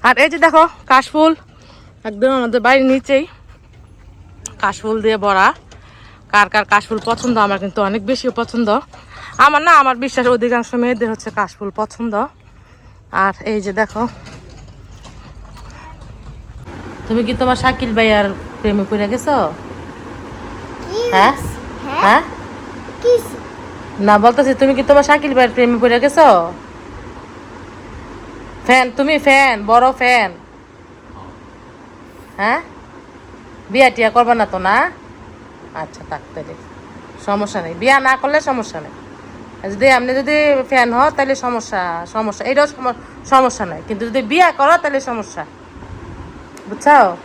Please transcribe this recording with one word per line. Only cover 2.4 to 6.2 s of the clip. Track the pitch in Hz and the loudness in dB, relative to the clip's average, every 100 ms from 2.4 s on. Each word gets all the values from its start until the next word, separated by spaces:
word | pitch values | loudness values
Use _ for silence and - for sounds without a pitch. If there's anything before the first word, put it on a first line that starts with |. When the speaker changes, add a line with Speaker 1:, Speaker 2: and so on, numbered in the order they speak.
| 240 240 | 0 0
Speaker 1:
বাড়ির | 233 269 | 4 4
নিচেই | 262 262 - 269 330 - - - - - - - - - - - - - | 4 0 2 0 0 -14 -20 -20 -20 -20 -20 -20 -20 -20 -20 -20 -18 -4
কাশফুল | 202 202 220 220 | -4 -4 -4 -2
দিয়ে | 220 220 | 0 0
ভরা। | 202 190 202 320 - - - - - - | 0 2 2 0 -14 -20 -20 -20 -20 -20